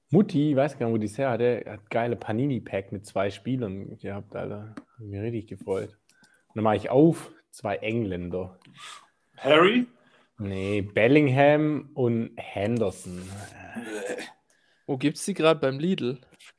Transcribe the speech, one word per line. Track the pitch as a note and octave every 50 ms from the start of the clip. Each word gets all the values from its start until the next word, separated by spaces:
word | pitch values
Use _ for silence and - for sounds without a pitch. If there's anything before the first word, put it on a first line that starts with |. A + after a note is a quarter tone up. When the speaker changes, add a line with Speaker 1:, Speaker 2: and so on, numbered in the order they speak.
| _ -
Speaker 1:
Mutti, | - F3 G#3+ G#3+ - C#3+ D3 D3+
ich | D3
weiß | C3 C#3 D3+ C#3+ -
gar | B2 A#2
nicht, | A2+
wo | A2
die's | G#2+ G#2 G2+ -
her | C3+ C3+
hatte, | A#2+ G#2+ A#2+ B2 B2 G#2+ - -
hat | G#2 G#2 - -
geile | - A#2 A#2 A#2+ A#2
Panini-Pack | G2+ - - A2 A2 C3 D3 C3+ A2 - - - G2 G2 -
mit | - G2 G2
zwei | - - G2+ G2 G2+
Spielern | G2+ - - A#2+ B2+ B2+ A#2+ G2+ F#2+ G2 G2 - - A2+
gehabt, | - G2+ G2 G2+ G2+ G#2 -
Alter. | G2 F#2 G2 G#2 G#2 G#2+ A2 A2
Hat | - - _ _ - A2+
mich | G#2 G2+ G2
richtig | G#2 A#2 A#2+ A2+ G#2 -
gefreut. | - G#2 - - G2 F#2+ G#2 G2+ - _ _ _ _ _ _ _ _ _ _ _
Und | -
dann | A2 G#2
mach | A2 G#2+
ich | G2+ G#2 -
auf, | - C3 D3+ E3 D#3 - - - - _ _ _
zwei | - - - G#2+ G2+ F#2+
Engländer. | - A2 A2+ A#2 A#2 G2 F#2 F2 F2+ F2 F2 F#2 F2+ F#2 F#2 _ _ - - - - - - - - _ _ _ _ _ _ -
Speaker 2:
Harry? | - C3 D3 D#3 F3 F#3+ A3+ B3 B3 - _ _ _ _ _ _ _ _ _ -
Speaker 1:
Nee, | G#2 G2 G2 F#2+ F#2+ G2 G#2 G#2
Bellingham | G2 G2+ - - G#2 B2 C#3 D3+ D3+ C#3 B2+ C3+ C#3 C#3+ D3 D3+ D#3 D3+ D3+ C#3 - - -
und | - B2+ A#2+ A#2 A2+ A2+ - - -
Henderson. | - - - G2+ G2 G#2+ A#2 A#2+ A2+ F#2+ F2+ - - F#2+ F2+ F2+ F2+ F#2+ F#2+ G2+ G#2+ - - - F#2 - -
Speaker 2:
Nee. | - - A2 G#2+ G#2+ G2+ - - - - - - _ _ _ _ _ _ _ _ _ _ -
Speaker 3:
Wo | C#3+ B2+
gibt's | C3 C#3+ D#3 - -
die | - G3
grad? | - D#3 D#3+ D#3+ D#3
Beim | C#3+ C3+ C3 C#3
Lidl? | D3+ F3+ F#3+ - - A#2+ C#3 - - _ _ - - - -